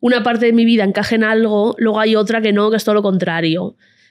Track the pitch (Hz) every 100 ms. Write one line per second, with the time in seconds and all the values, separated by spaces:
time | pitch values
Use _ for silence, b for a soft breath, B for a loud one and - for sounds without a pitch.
0 | 240 247 233 233 233 233 233 233 196 202
1 | 208 226 220 220 226 208 220 - 226 214
2 | 220 220 208 226 220 208 214 220 214 208
3 | 202 190 175 165 165 165 185 - b b
4 | b